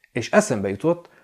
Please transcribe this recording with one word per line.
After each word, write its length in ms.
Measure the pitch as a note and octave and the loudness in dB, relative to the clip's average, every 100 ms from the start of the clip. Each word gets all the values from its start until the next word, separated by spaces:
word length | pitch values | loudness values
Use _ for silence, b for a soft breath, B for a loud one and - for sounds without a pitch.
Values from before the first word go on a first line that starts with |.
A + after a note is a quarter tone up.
| _ | _
És 180 | B2+ - | -8 0
eszembe 380 | G3+ G#3 A2 G2 | 2 2 0 -4
jutott, 420 | G2+ D#3+ E3+ - b | -2 -2 -2 -6 b